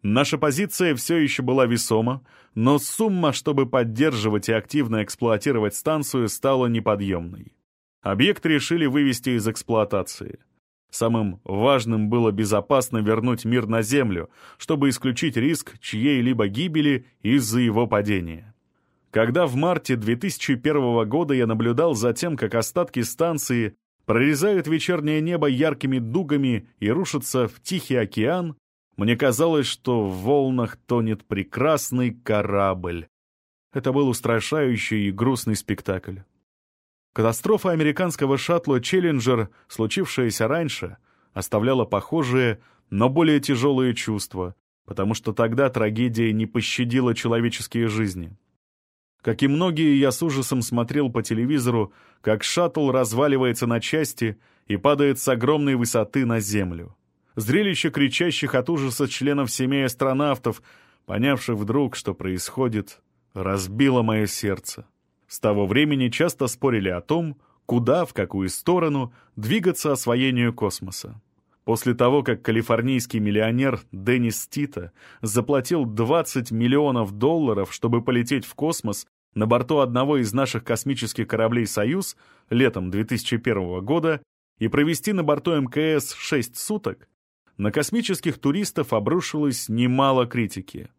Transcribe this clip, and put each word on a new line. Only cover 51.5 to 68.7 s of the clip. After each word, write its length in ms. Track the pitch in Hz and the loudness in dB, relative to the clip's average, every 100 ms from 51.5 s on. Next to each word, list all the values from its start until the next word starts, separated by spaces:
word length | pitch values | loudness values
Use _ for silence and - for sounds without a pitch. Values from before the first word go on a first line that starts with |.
| 147 123 117 101 _ _ _ | 0 2 0 -2 _ _ _
как 240 | 107 107 | -2 0
шаттл 460 | - - 170 160 143 | 0 0 0 2 2
разваливается 760 | 131 120 113 147 135 127 117 120 | 2 2 2 2 4 2 0 0
на 140 | 117 | -2
части 580 | - 156 147 - 113 107 _ _ _ | 0 -2 -2 -2 -4 -4 _ _ _
и 100 | 101 | 0
падает 420 | 143 143 143 131 | 2 4 2 2
с 100 | - | 0
огромной 460 | 123 131 151 143 | 0 2 2 2
высоты 500 | 127 117 120 104 139 | 0 0 0 0 0
на 160 | 123 113 | 0 0
землю. 540 | 101 104 90 82 85 - _ _ _ | 0 -2 -2 -6 -14 -20 _ _ _
Зрелище 560 | - 104 165 208 170 165 | -8 0 0 2 0 -2
кричащих 640 | 143 139 - 175 - 147 | 0 0 2 0 0 0
от 160 | - 127 | 0 0
ужаса 380 | 165 135 120 135 | -2 -2 -2 -4
членов 420 | - 135 143 127 | 0 -2 0 -2
семей 340 | - 131 139 131 | -2 -2 0 -2
астронавтов, 760 | 123 135 131 147 127 117 107 - - _ _ - | 0 0 2 0 0 -2 -6 -14 -20 _ _ -8
понявших 500 | 101 135 127 - 110 | -2 0 0 -2 -4
вдруг, 400 | 104 131 135 - | 0 0 0 -4
что 180 | - | -8
происходит, 840 | 92 95 92 - - 127 107 98 - _ _ _ | -6 -6 -6 -6 -2 -2 -2 -6 -16 _ _ _
разбило 680 | 98 95 98 92 110 139 127 | -6 -2 -2 -4 2 4 4
мое 240 | 113 110 104 | 2 2 0
сердце. 600 | - 104 95 - - - _ _ _ _ | -2 -4 -4 -8 -16 -20 _ _ _ _
С 120 | - | -2
того 260 | 107 104 98 | 0 2 2
времени 420 | 117 151 139 123 | 2 2 2 0
часто 380 | - 170 - 127 | 0 -2 0 -4
спорили 420 | - 135 113 95 | 0 0 2 0
о 140 | 87 | -4
том, 340 | - 160 165 139 _ _ - | -2 -2 -2 -8 _ _ -2
куда, 400 | 120 120 160 170 | 0 2 2 0
в 80 | |
какую 340 | - 92 98 92 | -4 -4 -2 -4
сторону 640 | - - | -4 0